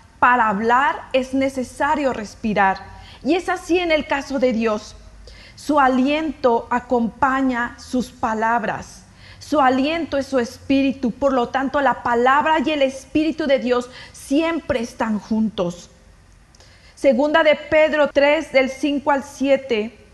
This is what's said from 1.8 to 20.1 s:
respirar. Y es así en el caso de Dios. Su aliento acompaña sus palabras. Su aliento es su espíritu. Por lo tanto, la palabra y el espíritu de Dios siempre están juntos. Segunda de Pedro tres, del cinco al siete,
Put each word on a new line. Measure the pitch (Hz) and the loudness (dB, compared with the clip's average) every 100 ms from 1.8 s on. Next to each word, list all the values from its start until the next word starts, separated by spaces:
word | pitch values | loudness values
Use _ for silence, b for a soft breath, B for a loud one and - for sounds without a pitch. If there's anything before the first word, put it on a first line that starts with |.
| 285 302 269 | -2 0 -2
respirar. | 220 202 - 226 202 190 190 - B B B | -4 -10 -8 -2 2 2 0 -8 B B B
Y | 254 349 | -2 -2
es | 359 | 0
así | 359 349 359 | -6 0 0
en | 339 | 2
el | 311 - | 0 0
caso | 277 269 269 | -6 -4 -2
de | 254 | 0
Dios. | 226 226 208 - - - - B B B - | 0 -2 -2 -8 -20 -20 -20 B B B -16
Su | - 294 | -2 2
aliento | 262 262 262 302 320 - 254 233 - | 4 2 2 0 -4 -2 0 0 -2
acompaña | 240 247 247 226 - 269 269 262 240 240 - | -6 -2 -2 -2 -2 0 2 0 -2 -6 -10
sus | - 254 - | -6 -4 -4
palabras. | - 233 220 226 233 208 139 - - - B B B | -6 -6 -2 0 0 -2 -8 -12 -20 -20 B B B
Su | - 302 | -4 2
aliento | 262 262 285 330 294 277 | 2 2 0 -2 -4 -4
es | 269 | -2
su | 269 | -2
espíritu. | 233 - - 277 269 269 240 | -4 -8 -2 0 0 -2 -4
Por | - 277 | -2 0
lo | 262 240 | 0 -2
tanto, | 254 269 285 | -2 -2 0
la | 262 240 | 0 0
palabra | 247 233 247 262 311 320 269 | -2 2 4 4 2 0 0
y | |
el | 294 | 0
espíritu | 269 262 - 302 311 - 294 | 0 -2 -4 -2 -2 -2 0
de | 269 | 0
Dios | 240 247 247 B B | 2 -2 -2 B B
siempre | - - 277 330 330 - 247 | -18 -2 0 0 -4 -4 -6
están | 233 - 220 208 | -6 -6 -4 -4
juntos. | - 220 220 - 175 175 - - - - - - _ _ b b b - | -2 -2 -2 -2 -6 -6 -18 -20 -20 -20 -20 -20 _ _ b b b 0
Segunda | 285 240 294 330 | 2 2 2 4
de | 311 285 | 4 2
Pedro | - 311 311 302 277 | 2 2 4 2 2
tres, | 285 285 311 - | 4 2 2 0
del | 269 262 | 0 0
cinco | - 302 285 302 | -2 -2 -2 0
al | 277 | -2
siete, | - - 277 269 269 220 226 - - | -2 -4 0 0 0 -4 -4 -10 -20